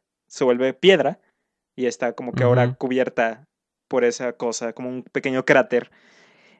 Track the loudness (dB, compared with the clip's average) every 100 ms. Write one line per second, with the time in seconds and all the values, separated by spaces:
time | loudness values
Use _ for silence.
0 | _ _ _ -2 0 2 0 0 4 4
1 | 2 -4 _ _ _ _ _ -6 -4 -2
2 | -6 -6 -8 0 2 4 2 -2 -4 -2
3 | -2 -2 -4 -4 _ _ _ _ -6 0
4 | 0 0 -6 -6 -6 -6 -8 -10 -10 -10
5 | -8 -6 -4 -2 2 4 4 0 -4 _
6 | _ _ _ _ _ _